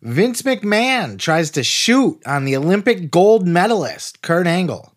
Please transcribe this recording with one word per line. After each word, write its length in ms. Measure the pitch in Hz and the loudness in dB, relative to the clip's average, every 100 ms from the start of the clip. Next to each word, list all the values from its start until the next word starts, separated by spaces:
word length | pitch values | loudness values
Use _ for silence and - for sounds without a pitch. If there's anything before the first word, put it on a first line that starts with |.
Vince 400 | 113 123 226 233 | -6 0 0 0
McMahon 760 | 269 254 208 208 247 262 165 98 | -4 -4 0 0 0 -2 -4 -8
tries 340 | - 160 160 | -2 0 0
to 120 | 151 | -2
shoot 580 | 120 - - 247 240 156 - | -4 -2 2 2 2 -2 -6
on 200 | 139 135 | -4 -2
the 100 | 135 | -2
Olympic 560 | 147 196 208 214 165 | 2 0 2 -2 0
gold 360 | 170 196 220 185 | 2 4 4 2
medalist, 720 | 170 196 226 139 - - - | 2 2 0 -4 -8 -16 -16
Kurt 260 | - 165 175 | -2 0 2
Angle. 460 | 170 180 113 - | 0 -2 -6 -12